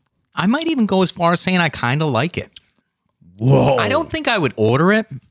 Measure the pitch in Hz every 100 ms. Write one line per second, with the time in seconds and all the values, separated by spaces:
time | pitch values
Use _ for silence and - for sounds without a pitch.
0 | _ _ _ 147 185 285 330 285 208 190
1 | 180 185 170 175 185 185 160 - 120 143
2 | 156 113 156 - - - _ _ _ _
3 | _ _ - 101 123 135 131 127 117 294
4 | 320 320 277 220 135 - 110 127 180 214
5 | 214 131 _